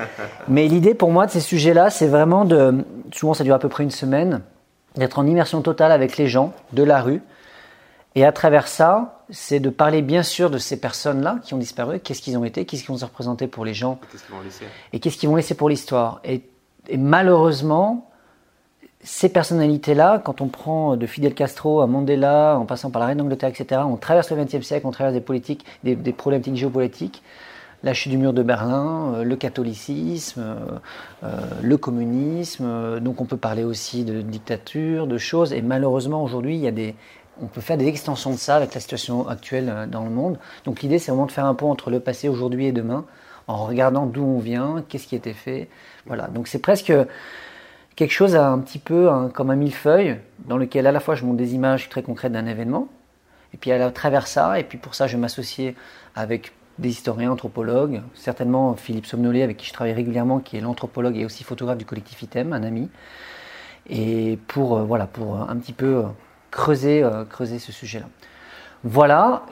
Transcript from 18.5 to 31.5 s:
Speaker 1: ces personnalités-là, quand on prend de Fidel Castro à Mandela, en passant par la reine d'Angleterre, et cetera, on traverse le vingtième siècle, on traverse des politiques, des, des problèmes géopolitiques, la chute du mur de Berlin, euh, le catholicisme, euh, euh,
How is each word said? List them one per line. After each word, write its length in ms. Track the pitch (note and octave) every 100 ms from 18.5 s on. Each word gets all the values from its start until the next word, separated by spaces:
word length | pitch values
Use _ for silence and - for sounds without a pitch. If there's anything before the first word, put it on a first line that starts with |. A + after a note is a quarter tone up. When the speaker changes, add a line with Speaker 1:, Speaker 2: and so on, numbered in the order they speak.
| _ _ _ - _
Speaker 1:
ces 280 | - - F#3+
personnalités-là, 920 | F3 D#3 E3 D3+ D3 D3+ D3 F3 G#3+
quand 220 | F#3 C#3+
on 60 | C3+
prend 500 | - D#3 D#3+ D3+ A#2+
de 80 | A#2
Fidel 280 | - C#3+
Castro 480 | C#3 C#3 - D3+ D3+
à 60 | B2
Mandela, 720 | C3+ C#3 C#3 C#3 D3 D3+ C#3
en 80 | A2
passant 240 | B2+ C#3
par 100 | A#2+
la 60 | A#2
reine 140 | D3
d'Angleterre, 320 | C#3+ C3 C3
et 20 |
cetera, 320 | A2+ C3+ C3+ C#3+
on 100 | A#2+
traverse 340 | - E3+ D#3+
le 60 | D3+
vingtième 260 | C3+ C#3+
siècle, 240 | - D3 C#3
on 40 |
traverse 220 | B2+ C3+
des 80 | B2
politiques, 440 | A#2+ B2+ - D3 - -
des, 120 | B2+ B2
des 160 | B2+
problèmes 320 | B2 C#3+ C3+
géopolitiques, 800 | C3+ B2+ C3+ C3 B2 - - - - - - - - -
la 120 | C3+
chute 180 | B2 C3+
du 60 | C3
mur 160 | C3+
de 100 | B2
Berlin, 720 | A#2+ A#2 A#2 C3+ D3+ D#3+ D3
euh, 100 | A#2
le 120 | A#2 C3+
catholicisme, 1040 | C3 C3+ A#2 G#2+ - C#3+ D#3+ E3+ - B2+
euh, 140 | A2 A2 A2 - - - - -
euh, 160 | - - -